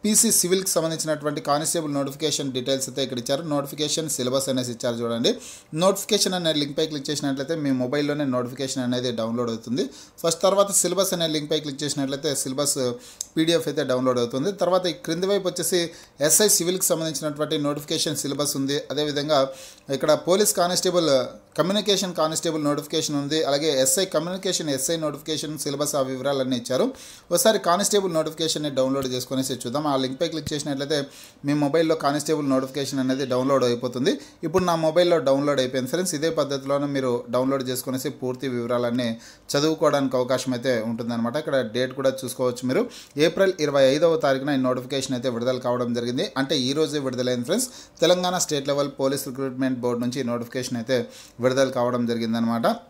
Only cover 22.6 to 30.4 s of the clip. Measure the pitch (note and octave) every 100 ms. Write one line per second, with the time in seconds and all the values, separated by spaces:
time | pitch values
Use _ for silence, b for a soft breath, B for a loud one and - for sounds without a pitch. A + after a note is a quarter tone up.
22.6 | D3 D3 D3+ D#3+ D#3 D3 C#3+ D#3 C#3 C#3+
23.6 | D#3 C3+ C3+ - F#3 D#3+ E3 F#3 F#3+ F3+
24.6 | D#3+ C#3 E3+ E3 D#3 C#3 - D#3 D#3 D#3
25.6 | D3+ C#3+ D3 D3+ C3 C3 C3 C#3 B2+ B2+
26.6 | A#2 C3 A#3+ - B B B F3 A3 G#3
27.6 | F#3+ A3 G3+ G3+ F#3+ D#3+ D#3 D#3 D#3+ D#3+
28.6 | D3+ C3 C3 C3+ C3 B2+ B2 C3 C3 B2
29.6 | B2 C3 D#3 C3+ C3 C3 E3+ D#3+